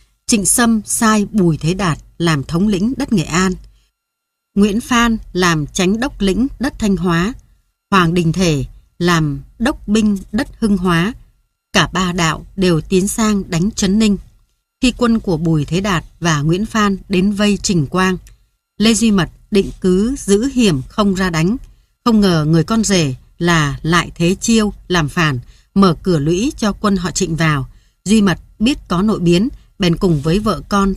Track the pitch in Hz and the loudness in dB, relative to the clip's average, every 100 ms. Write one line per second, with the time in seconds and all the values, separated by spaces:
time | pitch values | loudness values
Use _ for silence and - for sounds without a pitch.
0 | _ _ - 226 180 - 233 220 - - | _ _ -2 0 0 2 2 2 -2 0
1 | 226 214 202 208 170 147 156 190 190 143 | 2 2 2 2 2 2 -2 -2 -2 -4
2 | - - 170 151 127 165 214 190 220 269 | -8 -4 -2 -2 -2 -2 0 0 -2 -4
3 | 277 208 147 160 190 180 - _ _ _ | -2 -2 0 -2 -2 -4 -12 _ _ _
4 | _ _ _ _ _ 202 208 202 - 240 | _ _ _ _ _ 0 2 0 -2 0
5 | 233 226 - 180 180 160 143 - 180 220 | 0 -2 -4 -2 0 0 -4 -2 0 0
6 | 269 - 196 190 269 - 269 - 214 185 | -4 -2 -2 0 -2 -4 -6 -4 -2 0
7 | 175 165 190 269 - _ _ _ - 196 | 0 0 -2 -6 -18 _ _ _ -2 0
8 | 170 175 165 156 180 147 127 - _ - | 2 0 0 0 0 0 -4 -12 _ -4
9 | 175 170 151 139 - - 233 311 - 214 | 0 0 0 -4 -10 -4 -4 -4 -2 0
10 | 214 196 - 214 294 - 226 196 185 165 | 2 -2 -4 -6 -6 -4 -2 0 0 0
11 | 180 - - _ _ _ _ 190 147 175 | 0 -6 -18 _ _ _ _ -2 0 -2
12 | 185 180 160 - - - 185 160 - 185 | -4 -2 -2 -4 -10 -2 0 0 0 0
13 | 202 - 214 202 - 170 196 - 196 208 | 0 0 0 0 -2 -2 -2 -2 0 2
14 | 220 190 - _ _ _ _ - 254 233 | 2 0 -6 _ _ _ _ -2 -2 0
15 | 240 226 202 160 170 160 135 165 202 170 | 0 0 0 -2 0 0 0 -2 -2 -4
16 | - - 170 151 151 180 220 226 202 190 | -6 -6 -2 0 0 -2 -2 0 0 -2
17 | - 185 196 202 208 190 - 175 131 180 | -2 0 0 0 0 0 0 0 0 0
18 | 185 180 - - _ _ _ - 214 208 | 0 -2 -8 -20 _ _ _ 0 2 4
19 | 226 202 156 - - 196 - - 185 185 | 2 2 0 -6 -2 0 0 -2 0 2
20 | 226 277 - 202 269 254 214 139 123 - | 0 -4 0 0 0 2 2 0 -4 -2
21 | 202 185 185 165 165 254 - _ _ _ | 0 0 0 0 0 -2 -8 _ _ _
22 | 240 220 196 165 151 165 156 226 202 190 | 2 4 4 4 4 2 2 0 2 2
23 | 147 127 - - 175 165 147 131 160 175 | 0 -4 -12 -4 0 2 0 -2 -2 -2
24 | 156 - 170 190 - 226 208 - - 180 | -2 -2 0 0 2 2 2 -4 -2 -2
25 | 147 180 156 127 - - _ 196 196 156 | 0 0 0 -2 -8 -20 _ 2 4 2
26 | 196 165 147 175 269 - 214 196 208 196 | 0 0 2 0 -2 -2 -4 -2 -2 -2
27 | 175 - 175 160 160 147 127 - _ _ | -2 -4 -4 0 0 0 -4 -14 _ _
28 | 180 220 202 160 - - 220 294 - 175 | 0 2 4 0 -6 -2 -2 -2 -4 -2
29 | 214 202 170 175 247 - - - 180 160 | 0 0 2 2 0 -6 -18 -4 0 2
30 | 190 151 156 185 214 147 - 202 190 | 2 0 0 0 0 -4 -2 0 0